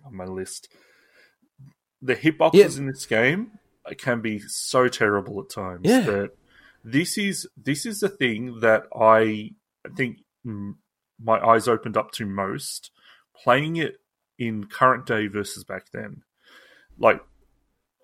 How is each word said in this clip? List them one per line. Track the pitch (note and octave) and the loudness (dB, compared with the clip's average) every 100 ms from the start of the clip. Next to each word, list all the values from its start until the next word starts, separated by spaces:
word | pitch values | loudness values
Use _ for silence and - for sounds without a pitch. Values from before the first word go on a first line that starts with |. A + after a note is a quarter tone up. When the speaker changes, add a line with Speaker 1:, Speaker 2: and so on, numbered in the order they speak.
| C#3+ | -16
Speaker 1:
on | |
my | G2 F#2 | -14 -10
list. | F#2 F#2+ - - _ _ _ _ _ _ _ _ _ - _ _ _ | -10 -10 -12 -20 _ _ _ _ _ _ _ _ _ -20 _ _ _
The | C3 B2 | -4 0
hitboxes | D#3 D#3 E3 | 0 4 6
Speaker 2:
Yeah. | E3+ F#3+ C3+ | 8 6 4
Speaker 1:
in | C#3 | -6
this | C3 - | -8 -2
game | A2 B2 F3+ A#3 - _ _ - - | 2 2 2 -4 -12 _ _ -18 -8
can | - A#2+ | -4 -4
be | A2+ G#2+ | -4 -6
so | - - - C3 B2+ | -8 -10 -2 2 2
terrible | - A2 G#2 F#2+ G2+ | 2 0 0 -2 -8
at | G2 | -10
times | - F#2+ F2+ C3+ | -10 -10 -2 2
Speaker 2:
Yeah. | B3+ | 4
Speaker 1:
that | E3 G2+ G2+ - _ _ - _ | 4 0 -2 -8 _ _ -20 _
this | A2+ B2+ F3 - | -4 -2 0 -2
is, | G3+ F3+ - - | -2 -4 -10 -10
this | - E3+ | -6 -4
is | A#3 G#3 | -6 -4
the | G3+ | -6
thing | - B2+ G#2+ B2+ A#2 | -2 -2 -2 -6 -2
that | A2+ A2 - | 2 2 0
I | - A2 A2 A2 G#2+ A2 - _ _ - C3 | 2 6 6 4 0 -8 -16 _ _ -12 -6
think, | B2+ G#2+ _ _ B2 | -6 -6 _ _ -12
mm, | G#2 G2+ G2 _ _ _ - | -10 -10 -12 _ _ _ -8
my | A2 A2 | -2 2
eyes | A2 A2+ A2+ | 4 4 4
opened | A2+ A#2+ G#2+ | 0 0 -4
up | G#2+ | -4
to | - G#2+ | -6 -8
most | G2 F#2+ C3+ - - - _ _ _ _ _ | -6 -6 -6 -10 -12 -16 _ _ _ _ _
playing | - B2 D#3 E3 | 2 2 2 -2
it | D3 - _ _ _ - | -4 -6 _ _ _ -8
in | A#2+ G#2+ G2+ | -6 -6 -8
current | - C3 B2 A#2+ | 4 4 4 0
day | A2+ G#2+ | -2 -2
versus | G#2 G2 - | -4 -6 -10
back | - F#2+ - | -14 -14 -14
then. | - A2 - _ _ _ - - _ _ - | -14 -14 -16 _ _ _ -20 -20 _ _ 2
Like, | A#2 - - _ _ _ _ _ _ _ | 4 4 0 _ _ _ _ _ _ _